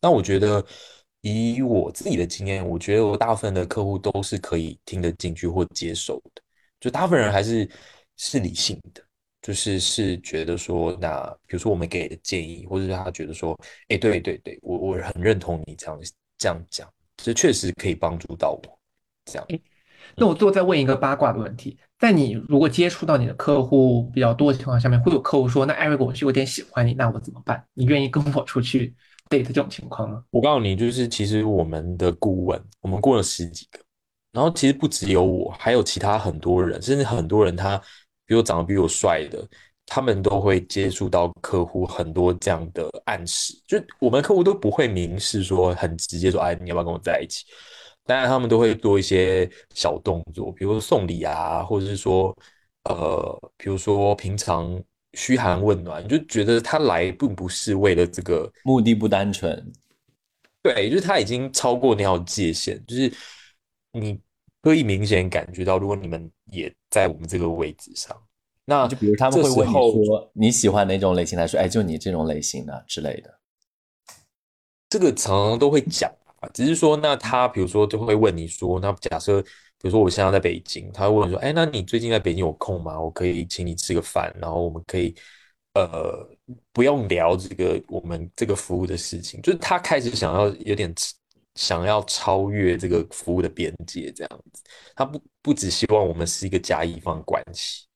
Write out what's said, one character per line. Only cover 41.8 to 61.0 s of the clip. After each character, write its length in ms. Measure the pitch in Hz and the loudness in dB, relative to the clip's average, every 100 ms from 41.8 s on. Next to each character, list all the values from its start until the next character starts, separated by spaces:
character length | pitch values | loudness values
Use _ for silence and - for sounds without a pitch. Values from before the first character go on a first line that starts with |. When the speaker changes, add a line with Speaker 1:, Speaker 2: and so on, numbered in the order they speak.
| 90 | -4
Speaker 1:
很 260 | - 82 | -4 -4
多 220 | 82 90 | 2 2
这 180 | 87 - | 2 -2
样 180 | 85 82 | -2 -4
的 160 | 85 78 - - | -8 -8 -8 -8
暗 200 | 85 85 | -6 -6
示， 280 | - - - _ | -6 -6 -10 _
就 140 | - - - | -4 -4 0
我 100 | 123 | 2
们 120 | 127 | 2
客 120 | 147 | 4
户 100 | 196 | 4
都 100 | 175 | 4
不 160 | 196 107 | 4 0
会 160 | 101 127 | 2 0
明 300 | 95 85 92 | 0 -4 -4
示 260 | - 110 | -4 -4
说 300 | 92 92 90 87 | 0 2 2 2
很 200 | 87 82 | -4 -6
直 220 | - 87 | -8 0
接 120 | 92 | 0
说 100 | 90 | 2
，“哎， 140 | 87 85 | -2 -4
你 80 | 90 | -4
要 60 | 87 | -4
不 40 | |
要 40 | |
跟 80 | 85 | -4
我 80 | 85 | -4
在 220 | 85 - | -2 -2
一 40 | - | -2
起？” 180 | - - - - - - _ | -12 -14 -20 -20 -20 -20 _
当 140 | - 131 | -2 2
然 100 | 127 | 2
他 120 | 131 | 2
们 100 | 120 | 4
都 80 | 113 | 4
会 180 | 117 - | 4 4
做 220 | 110 101 | 2 2
一 40 | |
些 480 | 92 95 92 92 90 - _ - | 4 2 4 2 0 -4 _ -4
小 220 | - 82 | -2 -2
动 260 | - 85 82 | -4 -4 -6
作， 180 | 78 101 | -10 -10
比 140 | 87 95 | -6 -2
如 60 | |
说 100 | 107 | -2
送 260 | 104 139 90 | 0 0 0
礼 160 | 85 | -4
啊， 400 | 80 78 80 85 | -4 -4 -4 -4
或 160 | 87 104 | -2 -2
者 60 | 98 | -2
是 100 | 101 | -4
说， 400 | - 92 95 - - _ _ _ - | 0 2 0 -4 -20 _ _ _ -8
呃， 680 | 85 78 - - - - _ | -4 -2 -2 -4 -10 -16 _
比 140 | 101 | -6
如 80 | 95 | -4
说 380 | 98 101 101 104 | 0 2 2 0
平 200 | 95 101 | -4 -6
常 460 | - 87 85 90 - _ _ | -2 -2 -2 -8 -12 _ _
嘘 240 | - - 127 | -10 0 2
寒 240 | 113 92 | 2 2
问 200 | 101 95 | 2 0
暖， 200 | 85 76 | -2 -10
你 40 | 98 | -2
就 100 | 151 156 | -2 0
觉 180 | 113 | -2
得 160 | 104 117 | 2 2
他 200 | 113 156 | 2 0
来 320 | 143 85 90 | 2 2 0
并 220 | - 139 | 0 -4
不 140 | 95 92 | -2 -8
是 280 | - - 98 | -6 -2 2
为 180 | 101 | 4
了 120 | 87 87 | 4 2
这 160 | 92 | 0
个 280 | 87 82 - _ | -2 -2 -2 _
Speaker 3:
目 180 | 131 131 | 2 4
的 140 | 110 110 | 6 4
不 120 | 107 | 4
单 240 | 98 101 | 2 0
纯。 400 | 98 87 80 - - _ _ _ _ _ _ _ _ | -2 -4 -4 -10 -20 _ _ _ _ _ _ _ _
Speaker 1:
对， 260 | - 120 101 | 0 2 2
就 60 | |
是 60 | 160 | 0